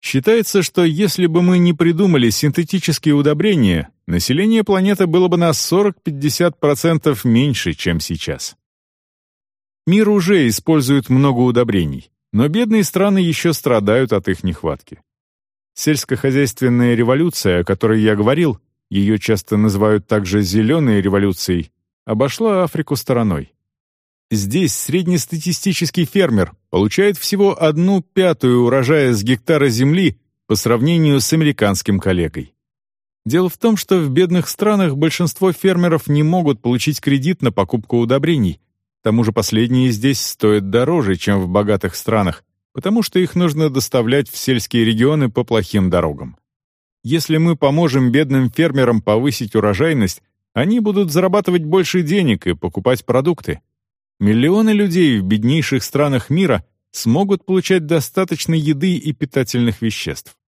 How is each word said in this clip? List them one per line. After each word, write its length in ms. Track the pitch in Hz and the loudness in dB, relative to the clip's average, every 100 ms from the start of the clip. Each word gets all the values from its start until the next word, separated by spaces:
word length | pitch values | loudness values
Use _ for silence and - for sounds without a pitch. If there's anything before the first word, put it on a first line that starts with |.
Считается, 600 | - 135 170 233 208 202 | -4 -2 2 2 2 -2
что 220 | 175 - | 0 0
если 400 | 170 156 202 - | 0 2 -2 0
бы 160 | 175 160 | 0 2
мы 160 | 180 180 | 2 4
не 160 | 175 | 2
придумали 560 | 156 170 165 196 156 120 | 2 0 2 2 4 2
синтетические 840 | 101 147 135 165 190 - 151 160 | 0 -2 -2 -2 -4 -2 -2 0
удобрения, 760 | 147 143 151 196 185 107 82 - _ - | 2 2 0 0 2 2 0 -4 _ -4
население 560 | 87 - 156 208 226 | -4 0 0 2 0
планеты 440 | 208 190 190 196 185 | 2 0 0 0 0
было 220 | 165 180 | 2 2
бы 100 | 175 | 2
на 160 | 170 | 0
сорок-пятьдесят 1040 | 156 - 175 202 - - 143 139 - 175 - | 0 0 0 0 -2 -10 -4 -4 0 -2 0
процентов 640 | 147 143 170 160 - 139 | -2 0 0 0 0 -2
меньше, 480 | 127 117 143 113 92 | 2 2 2 -2 -6
чем 280 | - - 82 | -6 -4 -4
сейчас. 540 | - 82 - 67 - - _ _ _ _ _ _ _ _ _ _ _ _ - | -4 -8 -8 -10 -12 -16 _ _ _ _ _ _ _ _ _ _ _ _ 0
Мир 220 | 196 208 | 2 4
уже 360 | 208 170 196 127 | 2 2 2 2
использует 600 | 104 - 160 123 139 - | 0 0 0 2 0 2
много 320 | 127 139 123 | 2 2 2
удобрений, 680 | 123 120 120 101 78 67 - _ _ | 2 2 2 0 -2 -6 -14 _ _
но 160 | 101 143 | 0 0
бедные 360 | 180 240 220 | 0 2 2
страны 340 | 185 190 202 196 | 0 0 2 2
еще 340 | 175 156 170 | 0 0 -2
страдают 600 | 156 - 117 101 117 131 | -2 0 0 2 2 2
от 160 | 104 92 | -2 -2
их 160 | 92 | -4
нехватки. 560 | 92 85 85 69 _ - _ _ _ _ _ _ _ | -4 -4 -6 -8 _ -20 _ _ _ _ _ _ _
Сельскохозяйственная 1200 | - - 151 - 127 135 131 139 - 127 120 120 | -6 -2 -2 -2 -4 0 0 0 0 0 2 2
революция, 680 | 117 117 131 170 - 101 90 | 2 2 2 0 -2 0 0
о 40 | |
которой 380 | 87 98 113 110 | 0 -2 0 2
я 120 | 107 104 | 2 2
говорил, 440 | 104 147 165 107 _ _ _ | 2 2 0 -2 _ _ _
ее 260 | 98 101 107 | -2 0 0
часто 400 | - 107 - 107 | 0 -2 0 0
называют 500 | 107 98 107 107 - | 2 2 2 0 0
также 360 | 107 92 101 | -2 0 -2
«зеленой 580 | 95 98 110 160 139 104 | 0 0 0 2 2 2
революцией», 720 | 95 98 101 92 - 87 80 _ _ _ | 2 0 0 -2 -4 -4 -4 _ _ _
обошла 600 | - 110 135 - 226 190 | -6 -2 -2 -2 -2 0
Африку 320 | 175 - 151 139 | -2 -4 -6 -6
стороной. 560 | - 165 110 80 67 _ _ _ _ _ _ _ _ | -2 -2 0 -4 -8 _ _ _ _ _ _ _ _
Здесь 460 | 107 98 143 175 | -4 -2 -2 -2
среднестатистический 1300 | - - 160 175 180 - 165 175 175 202 160 170 - | -4 -4 -4 0 -2 -2 -8 -6 -4 -4 -4 -4 -2
фермер 480 | 165 196 170 110 87 - _ | -2 0 0 0 -2 -6 _
получает 460 | 90 104 - 202 196 | -2 -2 2 0 0
всего 460 | - 196 196 185 | -4 0 0 2
одну 400 | 160 151 180 196 | 0 2 0 0
пятую 600 | - - 185 160 127 123 | -2 0 0 2 2 2
урожая 480 | 120 131 123 156 135 | 2 2 2 2 2
с 100 | 113 | 0
гектара 460 | 107 127 - 156 139 | 0 -2 0 2 2
земли 500 | 113 131 165 180 - _ _ _ | 2 0 2 0 -2 _ _ _
по 80 | 107 | -2
сравнению 640 | - 117 139 170 156 139 | 0 0 2 2 2 2
с 120 | - | 0
американским 680 | 160 151 139 104 95 - 101 | 0 0 0 0 0 -2 -2
коллегой. 540 | 95 90 82 - 64 _ _ _ _ _ _ _ | 0 -2 -2 -6 -14 _ _ _ _ _ _ _
Дело 240 | - 156 185 | -4 0 -2
в 80 | - | 0
том, 200 | 233 208 | 0 0
что 240 | - 190 | 0 0
в 100 | 151 | 0
бедных 380 | 131 180 180 - | 0 2 0 -2
странах 480 | - 202 208 180 139 | -2 0 2 0 0
большинство 560 | 156 - 175 - 190 | -2 0 -4 0 -2
фермеров 560 | 165 190 180 175 160 - | 0 0 0 0 0 0
не 160 | 147 | 0
могут 360 | 151 180 156 131 | 2 0 0 -2
получить 400 | 120 123 147 143 | -2 -2 -2 -4
кредит 400 | - 139 131 185 | -2 0 0 -2
на 120 | 127 | -2
покупку 460 | 101 95 123 - 120 | -2 -2 -4 -2 -2
удобрений, 600 | 117 135 143 160 98 78 _ _ _ _ - | 2 0 0 0 0 -2 _ _ _ _ -2
тому 160 | 113 | 0
же 80 | 113 | 0
последние 600 | 110 104 110 117 127 127 | 0 -2 0 0 2 0
здесь 280 | 107 127 135 | 0 -2 -2
стоят 480 | - - 107 104 98 | -6 -2 2 2 0
дороже, 460 | 110 131 175 104 | 0 0 0 0
чем 260 | 92 - 98 | -2 0 -2
в 60 | 90 | 0
богатых 480 | 95 104 101 92 | -2 0 -2 -2
странах, 480 | - - 110 95 - _ _ _ | -6 -2 0 0 -4 _ _ _
потому 320 | - 190 220 | -8 -2 -2
что 160 | 214 190 | 0 -2
их 160 | 180 180 | -2 0
нужно 340 | 175 147 156 | -2 0 0
доставлять 580 | 131 - 131 113 135 117 | -2 -2 -2 0 0 -2
в 80 | - | -6
сельские 480 | - 123 - 120 | -2 -2 -2 0
регионы 460 | 113 110 127 156 131 | 0 2 0 2 -2
по 140 | 117 | -2
плохим 460 | 123 113 95 107 92 | -2 -2 0 0 0
дорогам. 460 | 87 82 71 64 - _ _ _ _ _ _ | 0 -2 -6 -14 -18 _ _ _ _ _ _
Если 320 | 113 160 - 156 | -4 -4 0 0
мы 180 | 165 | 2
поможем 560 | 160 143 147 170 131 127 | 2 0 2 0 2 2
бедным 400 | 127 151 135 127 | 2 0 0 0
фермерам 500 | - 160 139 127 113 | 0 0 2 2 0
повысить 540 | - 107 135 - 113 | 0 0 0 -4 -4
урожайность, 720 | 110 104 98 160 147 98 - _ _ _ | 0 0 0 0 0 -2 -4 _ _ _
они 260 | - 151 240 | -4 0 0
будут 320 | 214 202 190 | 0 0 0
зарабатывать 500 | 151 185 202 190 180 | 0 2 0 0 -2
больше 400 | 156 190 175 185 | 0 0 0 -2
денег 460 | 156 202 170 98 - | 0 0 0 0 -2
и 60 | |
покупать 520 | 80 82 - 104 127 - | -4 -4 -4 -2 -2 0
продукты. 540 | 123 143 170 - - _ _ _ _ _ _ | 0 0 -4 -6 -10 _ _ _ _ _ _
Миллионы 520 | 101 110 143 196 220 | 0 2 2 2 2
людей 500 | 208 202 170 165 113 | 2 2 2 2 2
в 20 | |
беднейших 640 | 92 107 113 156 - 131 | 0 0 0 0 0 -4
странах 440 | - 139 147 131 - | -2 -2 0 -2 -2
мира 360 | 151 185 110 - _ _ | -2 0 -2 -4 _ _
смогут 560 | - - 131 196 196 - | -8 -2 0 0 -2 -2
получать 400 | 190 - 185 151 | -2 0 -2 0
достаточно 680 | 165 - - 190 165 - | -2 -2 -4 -4 -4 -2
еды 420 | 160 151 143 185 175 | -2 0 -2 0 -2
и 160 | - | -4
питательных 680 | 151 143 - 127 123 120 107 | -6 -4 -4 -2 0 -2 -2
веществ. 540 | 113 - - 69 - _ | -6 -6 -8 -10 -14 _